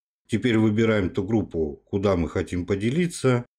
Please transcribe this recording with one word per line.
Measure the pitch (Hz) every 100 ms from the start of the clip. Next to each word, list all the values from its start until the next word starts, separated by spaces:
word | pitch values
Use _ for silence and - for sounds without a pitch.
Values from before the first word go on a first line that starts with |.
| _ _ _
Теперь | 107 123 110
выбираем | 110 107 113 107 87
ту | 104
группу, | 95 113 87 82 78 - _
куда | 98 101
мы | 92 76
хотим | 95 87 90 85
поделиться | 98 113 156 175 - 131 123 117